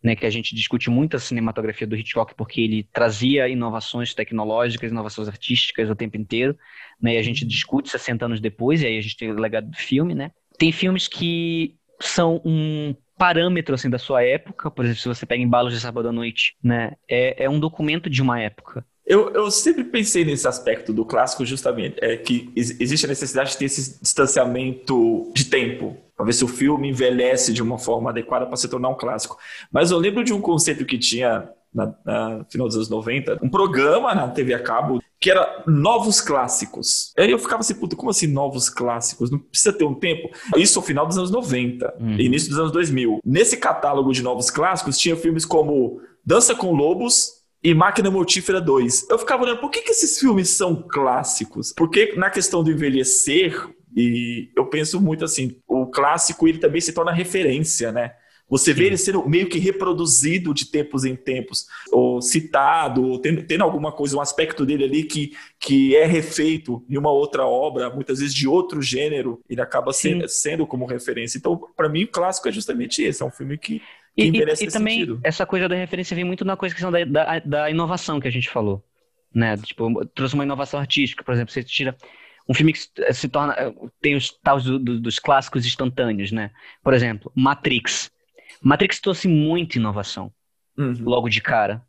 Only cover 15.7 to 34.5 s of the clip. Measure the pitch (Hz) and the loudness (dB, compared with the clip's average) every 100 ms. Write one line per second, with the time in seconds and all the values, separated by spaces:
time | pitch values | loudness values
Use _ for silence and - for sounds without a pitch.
15.7 | 117 120 117 117 117 117 110 - _ 120 | -2 -6 -4 -2 -2 -4 -2 -2 _ 0
16.7 | 120 113 - - 123 127 127 135 151 156 | 2 0 -6 -2 2 2 0 0 0 -2
17.7 | 160 151 160 170 131 131 120 107 - - | -2 -2 -2 -2 0 2 0 -2 -6 -16
18.7 | - - _ - 196 - - 208 202 311 | -16 -16 _ 4 4 4 2 0 2 2
19.7 | 330 247 240 214 180 160 135 127 123 - | 0 0 -2 0 2 2 2 0 0 -2
20.7 | 101 - 110 113 113 131 - 123 131 131 | -2 -2 -2 0 2 0 0 -4 -2 -2
21.7 | 120 95 - 113 117 - 120 117 - 117 | -2 -4 -2 -2 -2 0 -2 -2 -4 -4
22.7 | - 123 151 151 135 135 131 135 - 139 | -2 -2 0 0 -2 -2 -2 -2 -2 -4
23.7 | - 131 - - - 135 147 123 123 131 | -4 -6 -6 -4 2 4 4 2 0 -4
24.7 | 127 - 131 113 110 - - 139 135 123 | -6 0 4 4 2 0 0 2 2 0
25.7 | - - - _ - 107 120 123 - 135 | -4 -8 -10 _ -4 0 2 0 2 2
26.7 | 147 139 127 127 123 123 127 127 113 113 | 2 0 2 2 4 2 2 2 0 -2
27.7 | 110 - 117 117 117 117 127 123 123 - | -4 -2 -2 -2 -4 -2 -2 -2 -4 -4
28.7 | 127 127 131 120 110 - - - - - | -2 -2 -2 -4 -6 -8 -12 -18 -18 -4
29.7 | - 170 175 185 214 240 202 180 160 165 | 2 4 4 2 0 0 0 2 2 2
30.7 | 143 131 123 - 117 123 110 - - _ | -2 -4 -2 0 0 0 0 -4 -20 _
31.7 | - 107 - - 110 110 110 110 117 123 | -6 -6 -6 -6 -4 -4 -8 -8 -4 -2
32.7 | 110 110 110 110 131 139 - 135 196 196 | -2 -2 -4 -2 -4 -2 -2 0 2 2
33.7 | 139 139 185 - 196 156 - 127 | 4 4 4 2 0 -2 -2 0